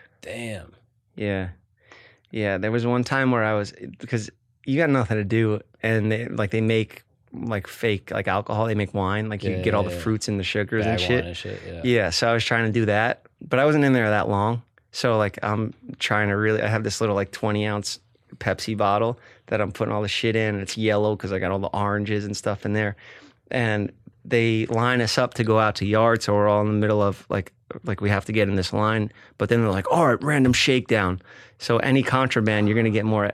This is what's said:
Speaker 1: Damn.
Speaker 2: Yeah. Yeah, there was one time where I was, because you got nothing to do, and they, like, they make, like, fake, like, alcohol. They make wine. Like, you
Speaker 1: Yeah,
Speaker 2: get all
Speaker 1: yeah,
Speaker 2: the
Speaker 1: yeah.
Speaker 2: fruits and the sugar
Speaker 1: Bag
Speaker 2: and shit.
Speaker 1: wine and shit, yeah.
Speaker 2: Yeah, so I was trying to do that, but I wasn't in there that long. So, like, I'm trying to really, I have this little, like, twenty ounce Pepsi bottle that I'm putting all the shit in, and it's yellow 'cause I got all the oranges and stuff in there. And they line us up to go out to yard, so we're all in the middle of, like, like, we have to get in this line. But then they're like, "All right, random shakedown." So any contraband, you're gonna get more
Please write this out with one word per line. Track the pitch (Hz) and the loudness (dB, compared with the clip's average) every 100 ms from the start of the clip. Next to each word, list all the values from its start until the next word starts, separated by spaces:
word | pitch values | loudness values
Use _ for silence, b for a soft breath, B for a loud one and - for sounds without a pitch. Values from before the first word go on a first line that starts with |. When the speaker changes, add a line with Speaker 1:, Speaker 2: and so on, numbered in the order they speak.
| - _ | -20 _
Speaker 1:
Damn. | 85 113 117 101 82 - _ _ _ - | -14 -10 -10 -10 -14 -20 _ _ _ -8
Speaker 2:
Yeah. | 104 95 92 - _ _ B B B B _ | -4 -4 -6 -12 _ _ B B B B _
Yeah, | 113 104 95 | -4 -2 -2
there | 107 | -2
was | 117 120 | 0 0
one | 123 | 0
time | 120 135 131 | 0 0 2
where | 120 | 2
I | 107 | 2
was, | 107 101 - - - | 0 -4 -10 -16 -14
because | - 120 104 - _ _ - | -6 -6 -6 -16 _ _ -4
you | 139 | 0
got | 160 | 2
nothing | 135 110 107 | 2 2 0
to | |
do, | 98 113 113 104 - _ | 2 2 2 0 -6 _
and | 110 113 107 | 0 0 0
they, | 107 120 | -2 -4
like, | 117 101 | -4 -2
they | 110 | 0
make, | 110 113 107 - _ _ _ | 2 2 0 -10 _ _ _
like, | 117 117 104 - | -10 -6 -6 -6
fake, | - 113 101 - | -4 -2 -2 -4
like, | 107 98 | -4 -2
alcohol. | 95 104 107 113 | -2 -2 -2 0
They | 107 | -2
make | 98 | -2
wine. | 104 95 104 110 | -2 -2 -2 -4
Like, | 104 | -6
you | 98 | -4
Speaker 1:
Yeah, | 92 | -2
Speaker 2:
get | 110 | 0
all | 101 | 0
Speaker 1:
yeah, | 92 | -2
Speaker 2:
the | 87 | -4
Speaker 1:
yeah. | |
Speaker 2:
fruits | 113 110 - | -4 -2 -2
and | 101 | -4
the | |
sugar | 92 107 101 113 | -2 -4 -2 0
Speaker 1:
Bag | 107 | 0
Speaker 2:
and | 110 | 0
shit. | 87 123 | 0 0
Speaker 1:
wine | 87 | -2
and | 87 | -10
shit, | 98 98 90 | -10 -12 -12
yeah. | 85 | -6
Speaker 2:
Yeah, | 127 117 92 | 2 2 2
so | - 117 | 0 2
I | |
was | 117 - | 2 2
trying | 117 110 | 0 2
to | |
do | 110 104 | 2 2
that, | 104 117 - - _ | 2 0 -2 -8 _
but | - 127 | -2 2
I | 147 | 4
wasn't | 151 139 | 4 4
in | |
there | 127 110 | 4 4
that | 104 110 | 2 2
long. | 101 107 120 - _ _ | 0 0 -2 -8 _ _
So, | - 123 110 | -2 0 2
like, | 104 - | 0 -2
I'm | 104 104 107 - - - | -4 -2 -4 -8 -16 -8
trying | - 104 104 | -2 0 2
to | 101 | 2
really, | 107 107 | 2 0
I | 107 | 0
have | 110 | 0
this | 107 - | -2 -2
little, | 113 101 | 0 0
like, | 98 | -2
twenty | - 110 104 107 | -4 -2 -2 -2
ounce | 104 101 - _ _ _ - | -4 -6 -12 _ _ _ -6
Pepsi | - 95 - 104 | -4 -4 -4 -2
bottle | 104 104 117 120 B B - | 2 2 0 -4 B B -6
that | 107 | -2
I'm | 101 | -2
putting | - 110 | -4 -4
all | 107 | -2
the | 101 | -2
shit | - 117 110 | -2 0 0
in, | 110 101 | 0 -2
and | |
it's | 95 110 | -6 -2
yellow | 110 104 107 104 | 0 2 2 0
'cause | 95 | -4
I | 95 | -2
got | 92 | -2
all | 98 | -2
the | 101 | -2
oranges | 101 101 104 104 104 101 | -2 -2 -2 -2 -2 -4
and | 101 | -4
stuff | 110 98 101 | -4 -4 -2
in | |
there. | 107 104 98 B B B B _ | -2 -2 -6 B B B B _
And | 127 113 104 98 - - _ - | -2 0 0 -2 -8 -20 _ -2
they | 120 113 110 110 | 2 2 0 0
line | 113 123 123 | 2 2 2
us | 110 - | 2 0
up | 127 - | 0 0
to | |
go | 110 110 | 2 4
out | 107 - | 2 0
to | 98 | 0
yard, | 107 113 113 | 4 4 2
so | - | 2
we're | 104 104 | 2 4
all | 104 | 4
in | 104 | 2
the | |
middle | 107 107 104 | 2 2 2
of, | 101 95 - | 0 -2 -4
like, | 101 92 _ _ - - | -4 -4 _ _ -12 -6
like, | 98 | -4
we | 101 | 0
have | 101 - | -2 0
to | |
get | 107 98 | 0 2
in | 101 | 0
this | 92 | -2
line. | 104 107 110 104 B B - | 0 0 0 -4 B B -6
But | 101 | 0
then | 117 | 2
they're | 110 | 2
like, | 95 - | 0 2
"All | 165 147 | 2 4
right, | 117 | 2
random | 143 147 127 | 0 4 4
shakedown." | 123 - 127 123 110 92 92 B B B B | 4 2 2 2 2 2 -2 B B B B
So | - 117 | 0 0
any | 139 135 | 2 0
contraband, | - 131 131 123 110 107 104 | 2 2 2 2 2 2 2
you're | 110 | 2
gonna | 113 | 2
get | 107 107 | 2 0
more | 107 101 | 0 0